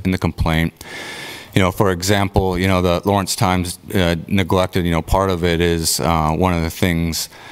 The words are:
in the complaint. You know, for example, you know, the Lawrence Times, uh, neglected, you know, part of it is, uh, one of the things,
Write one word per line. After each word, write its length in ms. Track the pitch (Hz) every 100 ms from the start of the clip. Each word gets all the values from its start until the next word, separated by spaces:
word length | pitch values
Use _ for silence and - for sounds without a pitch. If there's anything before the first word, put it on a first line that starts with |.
| 95
in 60 |
the 60 | 92
complaint. 540 | 87 - 85 80 82 - - - - - - - -
You 60 | 104
know, 100 | 90
for 200 | - 101
example, 680 | 87 92 101 98 104 95 90
you 120 | 95
know, 120 | 92
the 220 | 90 87
Lawrence 320 | 98 101 92 -
Times, 420 | 95 92 87 - -
uh, 220 | 101 85 85 -
neglected, 580 | 98 82 95 92 98 87
you 60 |
know, 100 | 82
part 260 | - 95 98
of 160 | 87
it 160 | 87 82
is, 400 | 85 85 82 -
uh, 320 | 67 82 78
one 220 | 80 92
of 80 | 85
the 80 | 82
things, 580 | - 95 82 82 80 - - -